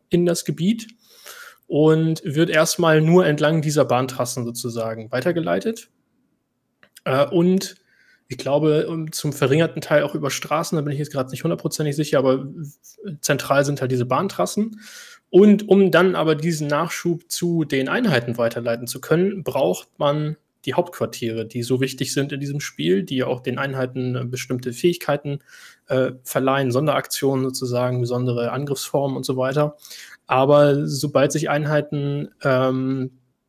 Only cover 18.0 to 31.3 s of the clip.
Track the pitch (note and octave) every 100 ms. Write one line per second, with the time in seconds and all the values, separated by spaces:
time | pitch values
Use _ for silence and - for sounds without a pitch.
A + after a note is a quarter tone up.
18 | A#3 B2+ B2 A#2 A#2 B2 A#2+ A#2+ A#2+ C3
19 | - D#3+ F#3+ G3+ C3+ C3+ D#3+ F3+ - -
20 | D3 D3+ D3+ D#3 _ _ - D3 F3 -
21 | A2+ - A#2 A2+ A2 B2 A#2+ B2+ C3 C3
22 | C#3 D3 C#3 C#3+ C#3+ C#3+ - - D#3 G3
23 | F#3+ B2+ B2+ B2+ B2+ C3 C#3 C3 B2+ C3
24 | B2+ B2 B2 B2 - B2+ B2+ A#2 F3 E3+
25 | - C#3+ C#3+ C#3+ - - - - _ C3
26 | B2+ C3 - C#3 C3+ C3+ C3+ B2 D3+ C3+
27 | - - C#3 C3+ C3 C3 B2+ B2 B2 B2
28 | A#2+ B2 B2 A#2+ A#2 C3 C#3+ C3 - D3
29 | C#3 C3 C3 C3 C3 C#3 D3 - - -
30 | - - - C3 C3+ D3 D3 C#3+ D#3 C#3
31 | D3 C3+ C#3+